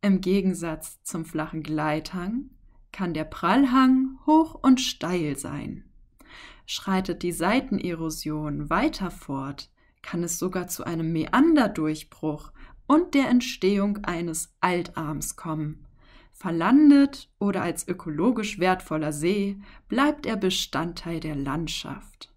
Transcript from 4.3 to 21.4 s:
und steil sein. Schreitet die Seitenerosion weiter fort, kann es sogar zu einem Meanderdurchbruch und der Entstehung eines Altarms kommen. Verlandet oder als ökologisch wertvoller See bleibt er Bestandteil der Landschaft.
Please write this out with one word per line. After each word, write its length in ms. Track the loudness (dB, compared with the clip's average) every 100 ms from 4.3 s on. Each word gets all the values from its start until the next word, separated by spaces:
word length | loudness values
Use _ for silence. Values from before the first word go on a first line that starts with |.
| 4 4 0
und 240 | 4 4
steil 580 | 2 -4 -4 -2 -2 -4
sein. 460 | -8 -10 -10 -12 -16 -20 -20 _ -20 -20 -20 -20 -12
Schreitet 580 | -10 -2 -2 0 -4
die 80 | -4
Seitenerosion 1400 | -2 2 0 0 -2 -2 -4 -6 -6 -6 -4 -4 -6 -2
weiter 420 | 0 0 -2 -8
fort, 580 | -8 -8 -8 -6 -12 -16 _ _ _
kann 220 | -8 -6
es 160 | -4 -4
sogar 280 | -4 -4 -8
zu 180 | -10 -6
einem 260 | -4 -2
Meanderdurchbruch 1400 | -2 0 4 6 6 4 0 -4 -4 -10 -8 -6 -6 -10 -20 -20 -20 _
und 260 | 2 4
der 160 | 2 4
Entstehung 680 | 2 2 0 2 2 0 -2 -4
eines 500 | -4 -4 -6 -8 _
Altarms 760 | 0 0 -2 -6 -6 -6 -8 -10
kommen. 500 | -8 -6 -6 -8 -18 _ -20 -20 -20
Verlandet 960 | -10 -4 0 6 8 10 10 8 2 -20 _
oder 240 | -2 0
als 260 | -2 -6 -6
ökologisch 720 | -8 -6 0 0 2 -4 -2
wertvoller 520 | 0 0 -2 -4 -4
See 480 | -2 0 0 -2 -4 -14 -20 _
bleibt 360 | 0 2 0 -4
er 120 | -2
Bestandteil 840 | 0 -2 -4 -4 -6 -8 -8 -8
der 160 | -6
Landschaft. 1000 | -6